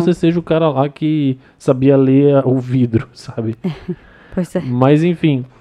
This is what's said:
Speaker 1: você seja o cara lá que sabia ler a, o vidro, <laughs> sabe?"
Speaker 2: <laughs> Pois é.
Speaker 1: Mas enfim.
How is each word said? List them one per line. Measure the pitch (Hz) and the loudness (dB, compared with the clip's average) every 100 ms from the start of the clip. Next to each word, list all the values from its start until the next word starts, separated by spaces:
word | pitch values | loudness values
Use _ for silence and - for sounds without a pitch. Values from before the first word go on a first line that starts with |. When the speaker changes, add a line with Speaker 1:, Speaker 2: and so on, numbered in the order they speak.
Speaker 1:
você | 175 | 2
seja | 175 165 170 | 0 0 -2
o | |
cara | 165 160 160 | -2 0 0
lá | 135 143 | 0 -4
que | - 156 156 139 131 _ _ | -4 -4 -2 -2 -4 _ _
sabia | - 131 131 139 | -2 0 4 4
ler | 131 135 143 139 | 4 4 4 2
a, | 131 | 2
o | 131 | -2
vidro, | 123 131 120 110 - | -2 -2 0 -2 -4
<laughs> | |
sabe?" | - - - 113 110 | -18 -14 -8 -8 -6
Speaker 2:
<laughs> | 185 147 - 170 - - - | -10 -10 -12 -14 -16 -20 -12
Pois | 190 175 | -8 -6
é. | 185 | -6
Speaker 1:
Mas | 135 123 131 151 | -4 0 2 4
enfim. | 170 165 160 135 127 - | 2 0 0 -2 -6 -16